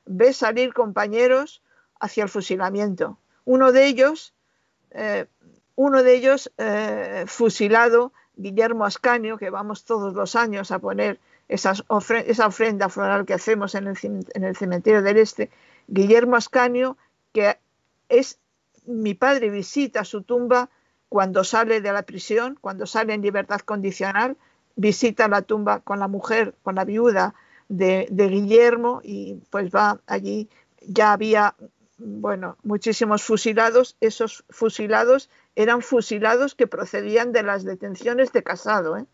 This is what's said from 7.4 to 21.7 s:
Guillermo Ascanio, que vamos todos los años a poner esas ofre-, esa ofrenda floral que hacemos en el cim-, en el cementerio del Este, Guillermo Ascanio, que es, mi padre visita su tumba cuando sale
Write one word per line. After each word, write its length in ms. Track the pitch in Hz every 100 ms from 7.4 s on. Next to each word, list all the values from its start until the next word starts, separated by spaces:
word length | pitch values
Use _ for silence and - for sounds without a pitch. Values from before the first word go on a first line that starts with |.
| 233 - 202 220 233 233 247 - _ -
Guillermo 480 | 196 196 226 233
Ascanio, 540 | 208 - 254 240 220 220
que 120 | 196
vamos 360 | 196 208 208 -
todos 280 | 226 196
los 220 | 190 190 226
años 360 | 233 202 196
a 80 | 190
poner 400 | 196 196 208 196 _ _ -
esas 380 | 196 196 196 -
ofre-, 380 | 208 - 233 -
esa 200 | 226 214
ofrenda 420 | 190 226 202 196
floral 360 | 196 196 202 190
que 80 |
hacemos 420 | 185 220 220 202 196
en 120 | 196
el 80 | 190
cim-, 340 | 202 202 185
en 100 | -
el 140 | 190 185
cementerio 440 | 190 180 190 214
del 160 | 196 208
Este, 320 | 214 - 208 _ _ _ -
Guillermo 480 | 196 196 226 240 240
Ascanio, 640 | 220 262 247 247 262 269 _ _ _
que 260 | 220 202 - _ _ _ _ -
es, 300 | 247 262 - _ _ _ _ -
mi 280 | 233 214
padre 360 | 190 254 277 220
visita 540 | 202 185 285 277 220
su 200 | 202 208
tumba 460 | 190 240 240 247 247 _ _ _ _
cuando 360 | 208 190 190
sale 380 | 190 226 226